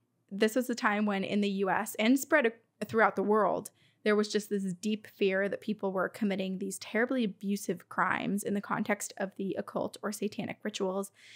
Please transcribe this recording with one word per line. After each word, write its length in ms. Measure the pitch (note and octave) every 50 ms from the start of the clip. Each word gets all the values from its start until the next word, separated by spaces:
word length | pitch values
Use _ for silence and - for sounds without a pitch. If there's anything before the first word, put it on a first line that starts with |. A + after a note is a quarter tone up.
| _ _ _ _ _ -
This 240 | G3 G3 G#3+ A3 -
was 140 | B3+ B3+ -
a 40 | A#3+
time 300 | - - A3 G#3 G#3 G#3+
when 180 | G#3 G3+ F#3+ F#3+
in 180 | - - G#3
the 80 | G3+ G3+
U 200 | G3 G3 G3 F#3
S 240 | F3 - G#3+ - - -
and 200 | G#3+ A#3 C4 C4
spread 280 | - - D#4+ D4+ B3
ac-, 80 | A3+ - - _ _ _ - G#3+
throughout 300 | - A3+ A3+ G#3+ G3 -
the 60 | G3 F#3+
world, 460 | G3+ G#3 A3 G3+ - E2 F2+ G#3+ - _ _ _ _ _ _ -
there 120 | G#3+ G#3
was 160 | G#3 G#3 G#3
just 180 | - G#3 G3+ -
this 240 | G#3 G3+ G3 F#3+ F3
deep 320 | F3+ - G#3+ G#3+ G#3+ -
fear 420 | - - - G#3+ F#3+ F#3+ F#3+ G3+
that 140 | G3 - -
people 300 | - - G#3+ G#3 - G3
were 180 | F#3 F#3+ F3+ F#3
committing 480 | - - G#3+ G3+ F#3+ G3 F#3+ F#3+ F#3+
these 220 | F#3 G3 F#3+ F#3+ -
terribly 440 | - - - G#3+ A#3+ B3+ C4+ B3+ A#3
abusive 640 | G3+ F#3 - - G3 G3+ G3 - - F#3 F3+ - -
crimes 520 | - - F3+ F#3 - - - - F#3+ G3+ -
in 120 | F#3+ G3
the 60 | G3+
context 520 | - - G#3+ - G#3+ - G#3 G#3 - - -
of 180 | - G3+ F#3+ -
the 160 | - G3 F#3+ -
occult 400 | G3+ G3+ - - G3 - G3+ - -
or 100 | - G3+
satanic 460 | G#3 - G3 G#3+ - - G3 - - - -
rituals. 480 | G#3+ - - G3+ F#3 F#3 G3 G3 - _ _ - - -